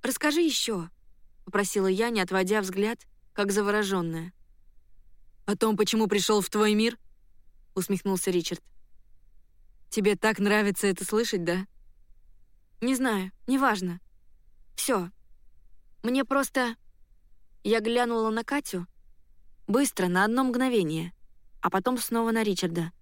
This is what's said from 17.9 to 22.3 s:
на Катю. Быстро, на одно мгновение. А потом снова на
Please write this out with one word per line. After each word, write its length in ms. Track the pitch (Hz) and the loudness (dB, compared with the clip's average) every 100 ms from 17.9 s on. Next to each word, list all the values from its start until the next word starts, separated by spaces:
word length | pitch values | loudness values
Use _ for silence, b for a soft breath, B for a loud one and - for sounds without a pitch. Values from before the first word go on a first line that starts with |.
| 240 240 233 220 | 0 0 0 0
на 140 | 220 | -2
Катю. 420 | 226 285 - 180 175 - - - - - - - - | -2 -4 -4 -8 -8 -16 -20 -20 -20 -20 -20 -18 -2
Быстро, 400 | 214 285 - 185 | 2 2 0 0
на 180 | 180 208 | 2 2
одно 180 | 240 | 2
мгновение. 720 | 262 247 262 240 165 160 170 - - - - - | 0 0 2 2 0 -2 -6 -12 -20 -20 -20 -6
А 100 | - | -2
потом 260 | 190 196 247 | 0 0 -2
снова 320 | - 233 | -2 0
на 140 | 226 | 2